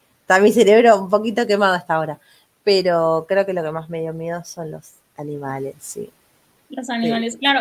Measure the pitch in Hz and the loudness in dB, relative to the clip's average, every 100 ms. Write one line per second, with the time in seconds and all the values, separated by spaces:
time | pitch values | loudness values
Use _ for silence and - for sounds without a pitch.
0 | _ _ - 190 208 233 202 214 233 202 | _ _ 2 4 6 6 6 6 6 4
1 | 190 208 220 220 214 202 196 180 170 160 | 2 -2 -2 -4 -2 0 2 0 -2 -4
2 | 156 143 _ _ _ _ 214 196 180 170 | -4 -10 _ _ _ _ 0 0 2 2
3 | 165 160 160 190 196 180 156 160 160 165 | 2 0 -2 -2 -2 -4 -6 -8 -10 -8
4 | 160 160 165 170 170 - 156 156 - _ | -8 -8 -8 -10 -12 -14 -12 -14 -18 _
5 | _ - 147 143 139 135 135 143 - - | _ -16 -12 -10 -8 -8 -10 -12 -16 -14
6 | 113 _ _ _ _ _ - 269 247 233 | -16 _ _ _ _ _ -18 -14 -8 -4
7 | 233 226 233 - 277 277 | -2 -2 -4 -4 -2 0